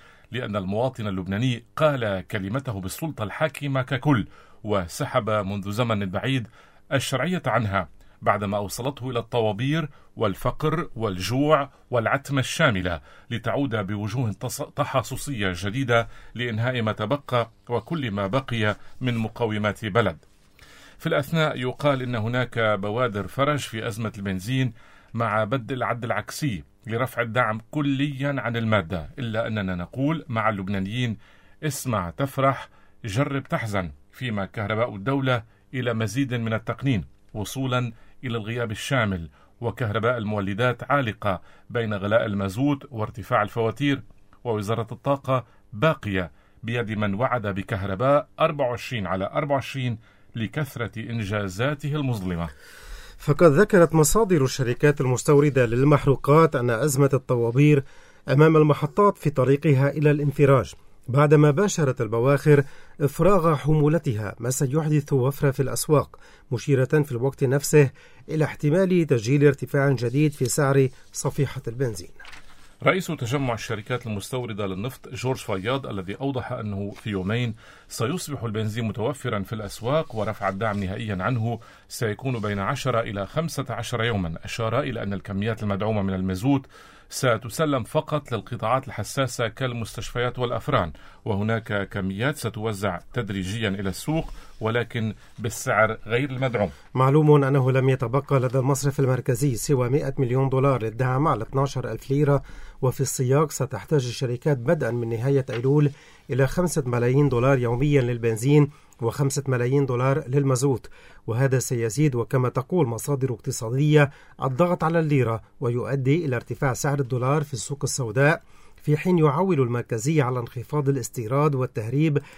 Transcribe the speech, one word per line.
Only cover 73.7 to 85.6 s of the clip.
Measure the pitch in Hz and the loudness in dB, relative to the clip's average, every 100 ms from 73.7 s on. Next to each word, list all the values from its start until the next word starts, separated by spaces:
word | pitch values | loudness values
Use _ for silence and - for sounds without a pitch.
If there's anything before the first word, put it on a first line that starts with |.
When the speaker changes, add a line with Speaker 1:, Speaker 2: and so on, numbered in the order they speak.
| 107 104 123 117 | -8 -4 -6 -4
Speaker 1:
المستوردة | 104 - 127 123 104 101 | -8 -6 -8 -6 -6 -6
للنفط | 92 120 - - | -4 -6 -10 -14
جورج | 123 123 131 | -6 -4 -4
فياض، | - 98 98 135 123 | -4 -4 -2 -4 -4
الذي | 104 90 | -8 -8
أوضح | 101 139 131 - | -6 -4 -4 -4
أنه | 127 107 98 101 | -6 -6 -6 -6
في | - 117 | -8 -6
يومين | 98 92 117 120 110 - - - | -4 -2 -2 -2 -6 -14 -20 -14
سيصبح | - 120 180 - 139 | -4 -2 -2 -6 -6
البنزين | 117 107 110 107 | -4 -4 -4 -2
متوفراً | 113 101 110 147 123 107 | -4 -2 -4 -4 -4 -4
في | 95 | -4
الأسواق | 113 101 - 113 151 156 110 | -8 -8 -8 -2 -2 -2 -4
ورفع | 104 101 98 | -4 -2 -4
الدعم | 98 110 101 | -2 -2 -2
نهائياً | 92 104 113 95 | -2 -4 -4 -2
عنه | 95 127 113 - - - - | 0 0 -2 -4 -10 -20 -16
سيكون | - 117 104 131 120 | -4 -4 -2 -4 -2
بين | 104 101 | -2 -2
عشرة | 98 135 139 113 | -2 -2 -2 -2
إلى | 120 101 95 | -2 -4 -4
خمسة | - 165 - - | -4 -4 -4 -6
عشر | 110 113 120 | -6 -4 -2
يوماً، | 113 104 87 82 | 0 0 -2 -6
أشار | - - 110 117 | -10 -4 -2 -2
إلى | 147 113 | -2 -4
أن | 101 | -6
الكميات | 98 - 98 107 110 | -6 -6 -4 -2 -2